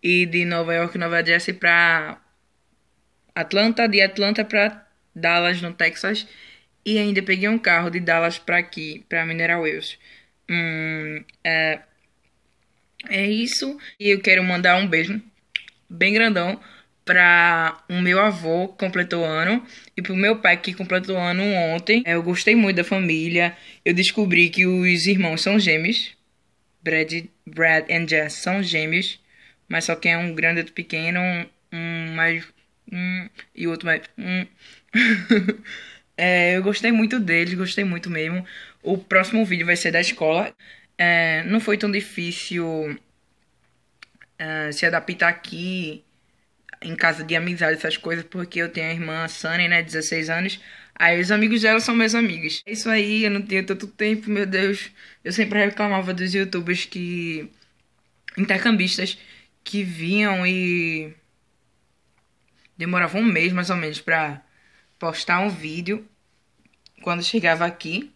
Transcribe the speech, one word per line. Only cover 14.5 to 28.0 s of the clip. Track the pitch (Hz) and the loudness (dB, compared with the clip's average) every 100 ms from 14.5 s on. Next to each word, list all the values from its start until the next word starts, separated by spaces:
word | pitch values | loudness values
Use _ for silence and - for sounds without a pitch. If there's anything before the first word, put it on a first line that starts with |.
| 180 180 180 | 2 4 4
um | 196 | 4
beijo | 160 165 208 - _ _ - - _ _ | 0 0 -4 -10 _ _ -14 -14 _ _
bem | 170 190 | -2 2
grandão | 208 226 190 175 220 - - _ _ | 4 2 2 0 -4 -10 -20 _ _
pra | - 180 175 175 170 170 160 - _ | 2 4 8 6 6 4 0 -4 _
o | 180 | 0
meu | 180 185 | 2 4
avô, | 214 185 165 170 190 | 4 2 0 0 -2
que | - | -4
completou | 190 180 180 170 | -4 -2 -2 0
ano, | 160 156 175 233 - - - | 0 0 0 0 -4 -20 -12
e | - | -10
pro | 180 190 | -4 0
meu | 202 220 | 2 4
pai, | 196 180 | 4 2
que | 185 | 0
completou | 180 185 185 185 185 | -8 -2 -2 0 -2
ano | 175 180 | 0 0
ontem. | 202 190 165 165 175 226 247 | 0 0 0 -2 2 2 4
É, | |
eu | 170 | 0
gostei | 170 175 - 233 | 0 0 4 6
muito | 202 180 | 6 2
da | |
família. | 175 196 180 160 160 170 175 175 - - | 0 0 0 0 0 2 0 -2 -20 -4
Eu | - | 0
descobri | 175 185 - 202 175 175 | 2 2 2 2 4 4
que | 175 | 4
os | 185 185 180 175 165 | 2 4 4 2 2
irmãos | 196 175 160 | 2 2 0
são | - 208 | 2 2
gêmeos. | 185 160 165 233 - - _ _ _ _ _ _ | 4 2 2 -2 -4 -10 _ _ _ _ _ _
Brad, | 165 160 156 165 165 _ - | -2 0 -2 -4 -10 _ -16
Brad | 156 165 160 156 | 0 4 4 2
and | 170 | -2